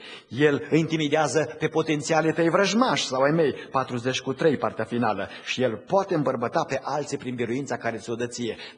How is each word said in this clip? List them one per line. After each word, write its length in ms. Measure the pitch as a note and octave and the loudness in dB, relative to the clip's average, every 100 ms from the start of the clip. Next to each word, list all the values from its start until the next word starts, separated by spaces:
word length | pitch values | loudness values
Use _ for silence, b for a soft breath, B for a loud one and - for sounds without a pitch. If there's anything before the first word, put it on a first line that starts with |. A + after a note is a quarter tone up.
| B B - | B B -8
„El 400 | A#2 D3 C#3+ - | 2 2 2 2
intimidează 880 | D3+ D#3+ D#3+ D3 D#3 D3 C#3 D3 - | 2 2 0 2 2 2 0 -2 -2
pe 100 | D#3 | -2
potențialii 640 | D#3+ D#3+ D3+ - D#3+ D#3+ | 0 0 0 0 2 2
tăi 160 | D#3+ E3 | 2 4
vrăjmași 580 | F3 G3 G#3 B3 C#3+ - | 4 4 2 2 2 0
sau 160 | B2+ | 2
ai 80 | C#3 | 4
mei”, 220 | E3 D3 | 4 2
patruzeci 680 | - - C3+ B2+ B2 B2 B2 | 0 -4 -2 -2 -2 -2 -2
cu 120 | - | -4
trei, 240 | C3 D#3+ B2+ | 2 2 4
partea 280 | A2 G2 | 0 -2
finală. 440 | A2 A#2+ A#2 G2 F#2 B | -4 0 0 0 -4 B
„Și 180 | - - | -6 0
El 140 | B2+ G#2+ | 0 0
poate 380 | - F#3+ G3 | 0 0 2
îmbărbăta 500 | E3+ C3+ B2 A#2 E3 | 0 0 0 0 0
pe 160 | - C3+ | 0 -2
alții 340 | - D3 C#3 C#3+ | -2 -4 -4 -6
prin 180 | B2+ | -6
biruința 420 | B2 A2+ B2+ C3+ A#2+ | -4 -2 -2 -4 -4
care 200 | A#2 A2+ | -4 -6
ți-o 180 | - | -6
dă 120 | A2+ A#2+ | -4 -4
ție.” 300 | - A#2 G2 B | -4 -6 -6 B